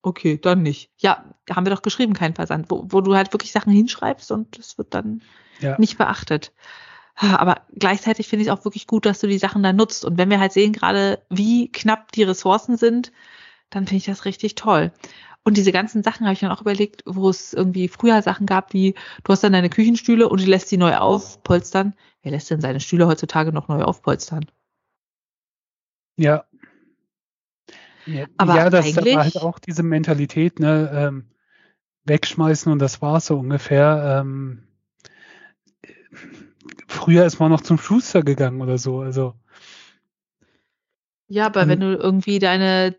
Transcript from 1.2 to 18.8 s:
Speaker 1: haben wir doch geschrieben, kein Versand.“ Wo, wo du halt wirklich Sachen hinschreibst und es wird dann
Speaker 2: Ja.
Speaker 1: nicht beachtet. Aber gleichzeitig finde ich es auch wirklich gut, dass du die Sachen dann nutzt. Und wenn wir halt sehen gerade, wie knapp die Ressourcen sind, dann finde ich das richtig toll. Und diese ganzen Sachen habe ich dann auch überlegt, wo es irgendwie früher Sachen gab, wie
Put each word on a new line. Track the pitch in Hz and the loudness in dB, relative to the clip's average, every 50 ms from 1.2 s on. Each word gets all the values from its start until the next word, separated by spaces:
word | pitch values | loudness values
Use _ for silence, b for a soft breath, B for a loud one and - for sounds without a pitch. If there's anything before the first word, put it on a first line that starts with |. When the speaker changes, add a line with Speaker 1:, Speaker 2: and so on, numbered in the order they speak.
| - - - _ _ - | -6 -20 -20 _ _ -6
Speaker 1:
haben | 196 185 180 | -4 -2 0
wir | 196 196 | -2 -2
doch | 190 | -2
geschrieben, | - 208 - - 254 220 202 | -4 -6 -2 -2 -2 -2 0
kein | - 180 160 165 | -2 -2 -4 -2
Versand.“ | - 165 160 156 156 160 _ | -4 -6 -6 -4 -6 -4 _
Wo, | 180 - - 190 | -6 -6 -6 -2
wo | - 190 | -2 0
du | 190 190 196 | 2 4 2
halt | 190 190 196 - | 2 2 0 -4
wirklich | 208 - - | -8 -8 -4
Sachen | - 208 - 208 202 | -4 -2 2 4 4
hinschreibst | 202 220 254 - - - - 262 - - - | 4 4 2 -2 -6 -4 -6 -6 -6 -8 -8
und | 220 214 226 220 - 233 | -8 -8 -8 _ -14 -20
es | 226 - - - | -20 -20 -14 -14
wird | 214 _ - | -12 _ -8
dann | 190 214 214 220 226 b b b b b b b b | -8 -6 -6 -10 -10 b b b b b b b b
Speaker 2:
Ja. | - 139 135 - | -6 -6 0 0
Speaker 1:
nicht | 220 208 - - | 0 0 2 -2
beachtet. | 220 - - - - - 156 147 - - B B B B B B B B B B B B B | -2 -2 -2 -6 -4 -4 -4 -4 -4 -10 B B B B B B B B B B B B B
Aber | - - 202 190 - - 180 - - _ _ - | -2 0 2 2 2 2 2 0 0 _ _ -8
gleichzeitig | - 220 185 196 202 - 226 220 - 214 - | -2 -2 0 0 0 -2 -4 -4 -4 -4 -4
finde | - 208 | -2 -2
ich | 214 220 | 0 -2
es | 208 | -2
auch | 196 _ | -4 _
wirklich | 208 - 208 - | -10 -10 -10 -8
gut, | - 233 220 - | -4 -4 0 0
dass | 208 196 - | 0 -2 0
du | - | -2
die | 202 202 190 | -2 -2 -2
Sachen | - 190 - 208 | -2 -2 -2 0
dann | 196 190 185 | 0 2 4
nutzt. | 196 226 220 - - - | 2 2 0 0 -8 -6
Und | - 175 170 | -4 0 0
wenn | 180 190 | 2 2
wir | 208 196 | 4 2
halt | 196 190 | 2 2
sehen | - 190 208 214 214 | 2 2 2 2 0
gerade, | - - 175 196 196 196 196 196 - _ _ | -2 -2 -2 0 0 0 0 -2 -4 _ _
wie | 185 185 208 220 233 240 233 - | -4 -2 0 2 2 2 0 -2
knapp | - - - 214 220 220 _ _ | -8 -4 -2 -2 -2 -2 _ _
die | - 220 214 | -2 0 0
Ressourcen | 185 185 185 - 190 190 220 - - 240 | 0 0 -2 0 0 0 0 0 -2 -2
sind, | 226 233 233 233 240 240 - b b b b b b b b b b b b | 2 2 2 2 0 -4 -8 b b b b b b b b b b b b
dann | - 196 196 | -8 -8 -6
finde | 185 196 | -2 -4
ich | 190 - | -4 -4
das | - 196 - - | -4 -10 -8 -8
richtig | 196 190 - - 208 - | -8 -8 -6 -8 -8 -8
toll. | - - 220 196 156 156 170 _ B B B B B B B B B | -4 -2 0 2 2 2 -2 _ B B B B B B B B B
Und | _ 214 208 | _ 2 2
diese | 202 190 196 | 4 4 2
ganzen | 180 180 202 220 - 220 | 2 0 -2 -2 -4 -2
Sachen | 196 226 220 - 226 | -2 -2 -4 -2 -2
habe | 202 190 | -2 -2
ich | 190 | 0
dann | - 190 | -2 -4
auch | 185 - | -4 -4
überlegt, | 214 214 202 196 208 208 - - - | -2 -4 0 0 -2 -4 -4 -18 -14
wo | - 185 190 190 190 | -10 -6 0 0 0
es | 185 - - - - | 0 0 -8 -10 -4
irgendwie | - 185 185 180 185 180 180 | -2 -2 -2 0 -2 -4 -4
früher | - - - 233 226 214 | -4 0 2 4 4 4
Sachen | 202 - 185 - 202 | 2 0 -4 -4 -2
gab, | 196 196 185 190 _ - | -2 -2 -2 -2 _ -2
wie | 190 | 0